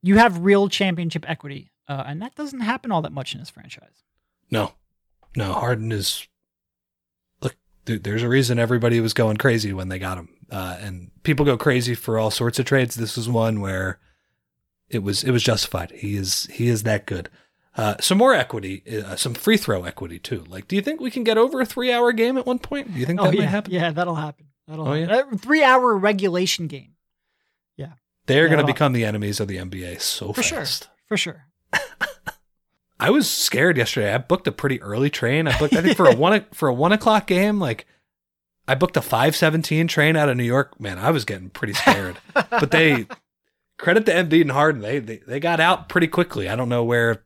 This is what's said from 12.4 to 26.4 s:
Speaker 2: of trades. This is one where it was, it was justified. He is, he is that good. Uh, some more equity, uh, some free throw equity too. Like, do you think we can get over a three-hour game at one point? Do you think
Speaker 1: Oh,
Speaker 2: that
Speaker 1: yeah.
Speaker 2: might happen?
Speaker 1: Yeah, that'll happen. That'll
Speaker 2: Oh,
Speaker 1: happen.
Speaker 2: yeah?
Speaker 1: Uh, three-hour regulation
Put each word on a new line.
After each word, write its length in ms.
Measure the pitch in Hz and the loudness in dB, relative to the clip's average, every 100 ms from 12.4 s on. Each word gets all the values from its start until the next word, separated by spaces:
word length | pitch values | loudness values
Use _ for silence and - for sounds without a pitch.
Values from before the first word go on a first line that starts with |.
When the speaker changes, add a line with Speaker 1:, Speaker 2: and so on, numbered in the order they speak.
| 120 117 | -2 -2
Speaker 2:
of 60 | 123 | 0
trades. 300 | 139 127 117 | 2 0 -4
This 220 | 113 - | -8 -6
is 120 | 117 | -2
one 320 | 120 113 107 | 0 0 0
where 380 | 98 95 92 92 _ _ _ _ _ _ _ _ _ | -4 -4 -6 -8 _ _ _ _ _ _ _ _ _
it 140 | 120 | -6
was, 200 | 98 98 | -4 -4
it 80 | 131 | 0
was 100 | 123 | 0
justified. 500 | 120 107 - 92 82 | 2 0 -2 -6 -8
He 260 | - 101 101 | -10 -6 -6
is, 300 | 98 - - | -4 -4 -6
he 160 | - 117 | -2 0
is 160 | 117 | 0
that 220 | 110 104 - | 0 -2 -4
good. 240 | 92 85 _ _ _ _ - | -10 -10 _ _ _ _ -4
Uh, 180 | 107 104 | -4 -2
some 160 | - 190 | 0 4
more 160 | 254 226 | 4 4
equity, 480 | 123 113 98 95 - 110 98 | 0 -6 -8 -10 -8 -10 -8
uh, 100 | 92 | -6
some 180 | - | -6
free 240 | 120 - 220 | -2 2 2
throw 280 | - 98 87 | 2 -4 -4
equity 340 | - 87 82 | -10 -12 -12
too. 240 | - 104 80 | -10 -10 -10
Like, 180 | 95 - | -18 -6
do 80 | 196 | -4
you 60 | |
think 180 | 202 320 | -4 -6
we 100 | 339 | -8
can 140 | 254 | -4
get 140 | 226 220 | 0 2
over 240 | 240 285 | 2 2
a 40 | 247 | -4
three-hour 460 | - 247 240 240 | -2 -2 2 2
game 260 | 233 233 262 | 2 0 0
at 80 | 247 | -2
one 140 | 247 | -4
point? 340 | - 285 262 | -4 -10 -8
Do 60 | 165 | -6
you 60 | 123 | -4
think 160 | 180 | 2
Speaker 1:
Oh, 20 | |
Speaker 2:
that 100 | 190 196 | 2 2
Speaker 1:
yeah. 40 | |
Speaker 2:
might 80 | 156 | 2
happen? 220 | 202 208 | -2 -2
Speaker 1:
Yeah, 180 | 180 170 | -2 -2
that'll 240 | 156 175 165 | -2 -4 -4
happen. 320 | 151 143 151 _ _ | -8 -12 _ _ _
That'll 200 | 156 151 | -8 -4
Speaker 2:
Oh, 60 | |
Speaker 1:
happen. 160 | 147 165 | -2 0
Speaker 2:
yeah? 120 | 220 277 | 0 0
Speaker 1:
Uh, 40 | 226 | -6
three-hour 600 | 233 302 277 262 247 208 | 0 4 6 6 6 2
regulation 680 | 202 202 190 175 | 2 2 0 0